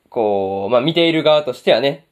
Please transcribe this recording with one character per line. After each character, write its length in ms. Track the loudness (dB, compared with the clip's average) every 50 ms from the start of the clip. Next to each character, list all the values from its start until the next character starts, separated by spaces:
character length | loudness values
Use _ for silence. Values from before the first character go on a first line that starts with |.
| _ _
こ 560 | -4 -2 -2 0 0 -2 -2 -4 -4 -6 -4 0
う、 20 |
ま 80 | 0 0
あ、 20 |
見 120 | 0 0 0
て 160 | 2 2 2
い 40 | 2
る 100 | 0 2
側 200 | 2 2 2 0
と 100 | -4 -8
し 80 | -4
て 120 | 0 0 2
は 80 | 2
ね、 240 | 2 0 -4 -4 -8 _